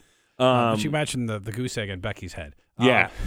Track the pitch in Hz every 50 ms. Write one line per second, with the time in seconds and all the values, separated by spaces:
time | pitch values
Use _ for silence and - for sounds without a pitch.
0 | _ _ _ _ _ _ _ - 127 131 127 123 120 117 113 107 107 151 151 151
1 | 151 - - 127 120 110 110 104 98 110 104 120 127 123 - 120 107 98 98 90
2 | 92 107 101 - 98 85 - 95 78 73 - _ _ _ _ - 120 127 123 104
3 | 90 - - - -